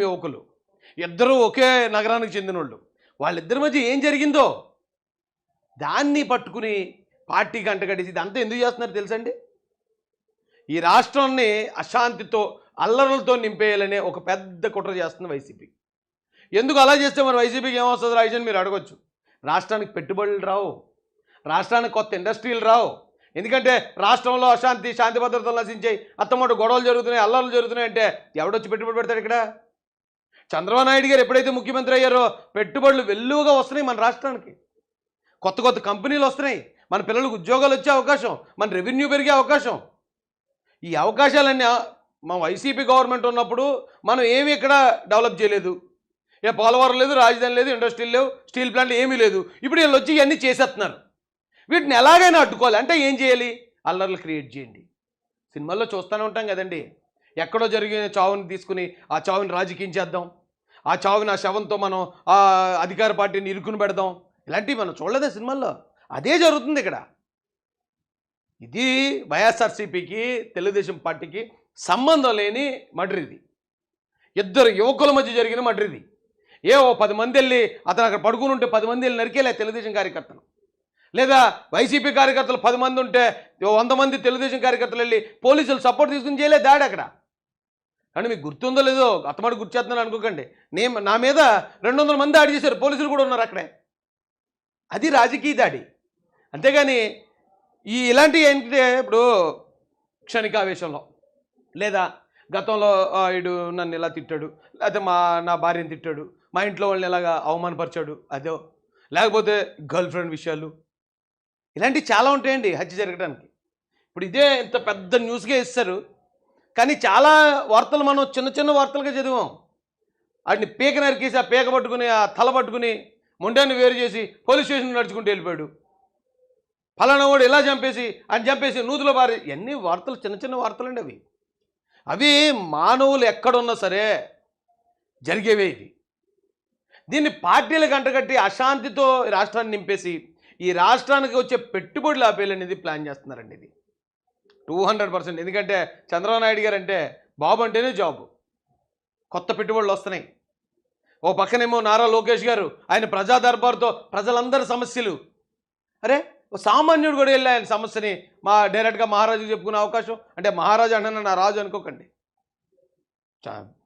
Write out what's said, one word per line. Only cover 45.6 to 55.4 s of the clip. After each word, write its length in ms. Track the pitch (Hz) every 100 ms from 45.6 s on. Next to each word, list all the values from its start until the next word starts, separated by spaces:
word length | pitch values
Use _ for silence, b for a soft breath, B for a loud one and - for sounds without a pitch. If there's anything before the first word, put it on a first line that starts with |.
| 180 180 _ _ _ _ _ _
ఏ 60 | 220
పోలవరం 480 | 196 226 254 254 254
లేదు, 140 | 269
రాజధాని 420 | 269 233 240 247 247
లేదు, 120 | 269
ఇండస్ట్రీలు 420 | 233 233 226 233 247
లేవు, 120 | 269 - _
స్టీల్ 240 | 254 254
ప్లాంట్లు 220 | 240 254 240
ఏమీ 140 | 262 240
లేదు. 240 | 214 190 - B
ఇప్పుడు 180 | 269 330
వీళ్ళు 160 | 302 269
వచ్చి 140 | 262
ఇవన్నీ 220 | 302 277 320
చేసేస్తున్నారు. 520 | 262 254 269 196 180 - _ _ _ _ _ b b
వీటిని 240 | 339 285 240
ఎలాగైనా 380 | 277 349 359 330
అడ్డుకోవాలి 360 | 277 214 240 214
అంటే 140 | 269 330 277
ఏం 80 | 262
చేయాలి? 300 | 254 247 240 233 _ _ 156
అల్లర్లు 320 | 180 190 180
క్రియేట్ 240 | 160 151 131 135
చేయండి. 260 | 120 - _ _ _ _ _ _